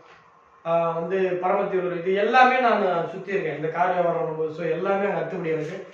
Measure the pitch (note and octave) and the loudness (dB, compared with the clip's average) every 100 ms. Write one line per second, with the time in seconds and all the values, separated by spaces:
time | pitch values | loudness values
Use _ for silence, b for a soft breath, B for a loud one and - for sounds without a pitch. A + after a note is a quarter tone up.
0 | B B B - - - E3 E3+ E3 E3 | B B B -20 -20 -10 -2 0 0 -2
1 | F3 F#3+ F#3 F3 F#3 G3 - F#3 F3 E3+ | -2 0 0 0 0 0 0 -2 -2 -2
2 | F3+ G3 A3 B3+ B3+ B3+ A#3+ G#3 F#3+ E3+ | -2 0 4 6 6 6 2 2 2 0
3 | D#3+ F#3+ G3+ F3+ D#3 C#3+ D#3+ E3+ F3+ F3+ | -2 -6 -6 -4 -4 -4 -4 0 0 2
4 | F3 E3 E3 D#3 D#3 D3+ E3 D#3 F#3+ G3 | 0 0 -2 -2 -4 -4 -2 -2 0 0
5 | G3 E3+ D#3+ F#3 E3 D#3+ D3+ F#3+ - | 0 -2 -4 -4 -2 -2 -4 -8 -14